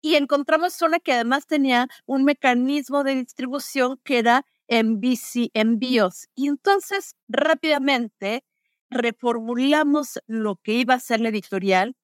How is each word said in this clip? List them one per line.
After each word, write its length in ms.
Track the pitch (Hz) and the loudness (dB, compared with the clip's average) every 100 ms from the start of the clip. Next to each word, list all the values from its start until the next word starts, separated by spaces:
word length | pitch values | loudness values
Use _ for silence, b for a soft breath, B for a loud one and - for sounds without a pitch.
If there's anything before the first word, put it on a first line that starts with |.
Y 140 | 311 311 | 2 0
encontramos 640 | 285 285 285 311 349 - | 2 -2 2 0 0 0
una 160 | 320 330 | 0 0
que 140 | - | 0
además 340 | 247 233 269 - | -2 0 -2 0
tenía 420 | 302 269 240 247 B - | 0 2 2 0 B -4
un 180 | 269 | 0
mecanismo 800 | 269 285 269 247 254 294 262 285 | 2 2 2 2 0 -2 -2 -2
de 100 | 269 | 0
distribución 840 | 269 247 - 254 277 - 277 247 262 | -2 -6 -10 -8 -8 -6 -2 -2 -2
que 140 | - 247 | -2 2
era 260 | 226 247 - _ _ | 4 2 0 _ _
en 320 | 233 226 220 | 0 2 0
bici, 500 | 247 247 - 240 233 | 0 -2 -4 -4 -2
envíos. 760 | 220 220 226 254 247 185 - - | 0 2 2 0 2 2 -2 -18
Y 140 | - 285 | -4 -4
entonces 680 | 285 392 392 - 392 - - _ | -2 0 0 0 -6 -6 -20 _
rápidamente 1160 | 240 311 320 320 285 269 262 226 _ 196 233 _ _ _ _ _ | 0 2 0 2 0 2 0 -2 _ -6 -6 _ _ _ _ _
reformulamos 1300 | 254 233 226 240 233 226 240 269 302 294 294 285 - - | -4 -4 -2 -4 -2 -4 -2 2 2 4 0 -2 -12 -8
lo 300 | 226 214 190 | -4 -4 -4
que 180 | - | -2
iba 200 | 233 254 | -2 2
a 60 | 254 | 0
ser 200 | - 226 | 0 -2
la 100 | 226 | 0
editorial 640 | 214 - 196 190 185 208 - | -4 -4 -4 2 2 0 -6